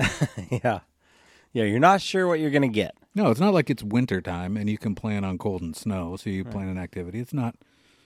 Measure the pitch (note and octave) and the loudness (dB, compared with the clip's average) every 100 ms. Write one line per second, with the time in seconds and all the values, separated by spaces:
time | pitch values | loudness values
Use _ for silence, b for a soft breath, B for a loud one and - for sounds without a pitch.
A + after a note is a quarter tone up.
0 | - - - - F2 B2 B2 G2 - _ | -2 0 -4 -4 -4 -2 0 -2 -6 _
1 | b b b b b A#2+ G#2 A2+ F3 G3 | b b b b b 0 2 6 6 6
2 | - F#3+ F3+ D#3+ D3+ C#3+ C3 G#2+ F2 - | 2 0 2 2 2 2 2 0 -2 -6
3 | _ G3+ E3 A2+ G3+ F3+ D3 B2 G#2 A#2+ | _ 2 4 4 4 4 2 -2 0 0
4 | B2+ F#2 F2+ F2 F2+ G#2+ G#2 G#2 A2 G2 | 0 -2 -4 -4 -4 -2 -2 -2 -2 -4
5 | G#2+ G#2 F#2+ F#2 G#2+ F#2 E2 - A2 F#2+ | -2 -2 -2 -2 -4 -4 -6 -6 -4 -4
6 | E2+ F#2 G#2+ F#2+ A2+ G#2 F#2+ F#2 F2+ F#2 | -4 -6 -6 -6 -6 -6 -6 -6 -8 -10
7 | F2 A2 A#2+ C#3+ A#2 - b b b b | -10 -10 -6 -4 -4 -6 b b b b